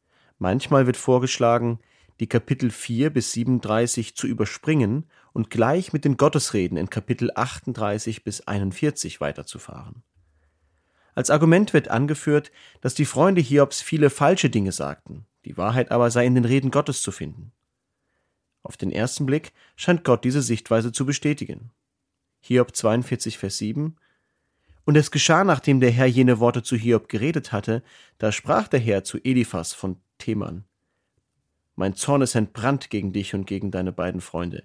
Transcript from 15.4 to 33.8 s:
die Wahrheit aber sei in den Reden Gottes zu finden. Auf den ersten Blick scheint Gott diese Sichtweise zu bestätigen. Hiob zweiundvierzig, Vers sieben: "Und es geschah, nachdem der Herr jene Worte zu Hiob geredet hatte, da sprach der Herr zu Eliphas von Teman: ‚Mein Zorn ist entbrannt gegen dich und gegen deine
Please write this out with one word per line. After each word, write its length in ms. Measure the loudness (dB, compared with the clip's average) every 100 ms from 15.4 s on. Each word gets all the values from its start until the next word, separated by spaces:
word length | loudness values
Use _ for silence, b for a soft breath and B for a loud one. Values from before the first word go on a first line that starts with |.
die 120 | -14 -4
Wahrheit 360 | -2 0 0
aber 180 | 2 2
sei 160 | 4 4
in 80 |
den 100 | 4
Reden 280 | 4 2 2
Gottes 300 | 0 0 -4
zu 100 | -6
finden. 400 | -8 -12 -12 -20 _ _ _ _ _ _ _ _ _ _ _
Auf 120 | -18 -8
den 140 | -6
ersten 360 | -2 -4 -2 -2
Blick 260 | -2 -4 b b b
scheint 260 | 0 2
Gott 220 | 4 2
diese 180 | 2 0
Sichtweise 480 | 0 -4 0 0 0
zu 160 | -4 -4
bestätigen. 640 | -2 -2 -4 -6 -12 -16 _ _ _ _ _ _ _
Hiob 340 | 0 2 2
zweiundvierzig, 640 | 0 0 2 0 -6 -6 -8
Vers 200 | -8 -6
sieben: 360 | -6 -4 -6 -8 _ _ _ _ _ _ _ _
"Und 120 | 4 4
es 160 | 4
geschah, 320 | 0 4 4
nachdem 340 | 4 2 4 4
der 140 | 4
Herr 140 | 4 4
jene 340 | 6 6 6
Worte 240 | 4 2
zu 100 | -2
Hiob 340 | -2 2 2 2
geredet 440 | -4 -2 -4 -4
hatte, 320 | -6 -2 -4 b b b b
da 140 | -2
sprach 340 | -2 0 0 2
der 140 | 0
Herr 240 | 2 -2
zu 140 | -2 -6
Eliphas 500 | 0 0 0 -4 -8
von 280 | -8 -8 -10 _ -12
Teman: 460 | -6 -6 -6 -10 -16 _ _ _ _ _ _ _ _ _ _ -6
‚Mein 180 | -4
Zorn 280 | -2 0 2
ist 120 | 2
entbrannt 560 | 0 -2 -2 -2 -2 -4
gegen 220 | -4 -4
dich 220 | -4 -4
und 120 | -6 -6
gegen 240 | -6 -4
deine 220 | -4